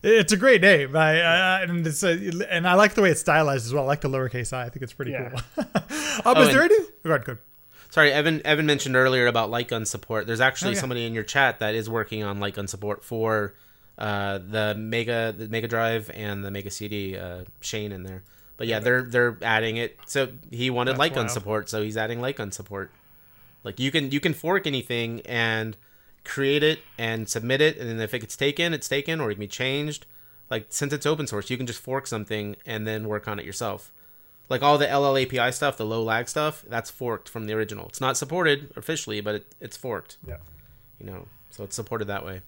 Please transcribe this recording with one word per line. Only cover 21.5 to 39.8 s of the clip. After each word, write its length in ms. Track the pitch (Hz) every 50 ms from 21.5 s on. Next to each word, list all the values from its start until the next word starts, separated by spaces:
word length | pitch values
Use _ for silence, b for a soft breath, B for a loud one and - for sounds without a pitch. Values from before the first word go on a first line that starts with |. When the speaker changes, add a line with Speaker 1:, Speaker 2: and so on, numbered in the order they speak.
| 107 107 - -
Speaker 3:
so 120 | - 107
he's 140 | 107 110 107
adding 240 | 113 110 110 120 120
light 160 | 120 131 139
gun 160 | - 107 98
support. 400 | - - 95 - 101 98 98 - _ b b b b b b b b b b b b b -
Like, 160 | - 95 -
you 100 | 127 135
can, 220 | 131 160 139 131
you 80 | 139 143
can 140 | - 180 147
fork 340 | - - 165 190 190 -
anything 540 | 156 139 127 - - 120 117 117 113 117 113 -
and 520 | - 123 117 117 113 113 110 110 110 110 b b b b b b b b b _
create 380 | - - 143 139 135 143 147 147
it 160 | 156 156 - - - -
and 300 | - 117 113 113 110 110
submit 320 | - - 113 110 120 131 139
it, 180 | 151 156 151
and 120 | - 127 117
then 100 | 113 113
if 140 | 110 104 -
it 60 | 120
gets 180 | 117 - -
taken, 360 | - 139 143 143 - 170 170 165
it's 140 | 135 -
taken, 320 | - 135 143 139 - 160 160
or 100 | 143 110
it 60 | 104
can 60 | 98
be 60 | 107
changed. 580 | 101 - - 127 131 135 143 147 151 143 - - b b b b b b b b -
Like, 180 | 127 110 107 _
since 240 | - - 143 139 151
it's 120 | 139 -
open 220 | 151 156 156 147
source, 220 | - 110 104 101 -
you 80 | 127
can 100 | 127 131
just 140 | 120 110 -
fork 260 | - 127 131 135 -
something 480 | - 117 110 104 - 110 107 104 104 101 - -
and 220 | - 113 107 107
then 220 | 110 110 107 107 107
work 180 | 107 104 -
on 120 | 113 104 101
it 60 | -
yourself. 460 | 85 98 - 123 107 98 98 - - - b b b b b b b b b b _
Like, 120 | 131 123
all 160 | 139 143 147
the 120 | 143 147 -
L 160 | 135 139 139
L 120 | 139 135
A 80 | 135 131
P 120 | - 131
I 120 | 123 120 127
stuff, 260 | 123 - 151 139 -
the 100 | - 110
low 160 | 107 110 113
lag 280 | 113 110 110 113 123 -
stuff, 340 | - 156 151 156 151 - - -
that's 200 | 113 113 110 -
forked 380 | - - 127 120 113 104 -
from 180 | - - 113 110
the 60 | 104 107
original. 340 | 110 110 107 107 101 85
It's 120 | - - -
not 160 | 135 131 127
supported 560 | - - 131 156 180 175 156 143 139 147 - -
officially, 420 | - - - 160 160 - 107 107 104
but 160 | 101 104 107
it, 100 | 104 - - - _
it's 160 | - 113 -
forked. 420 | -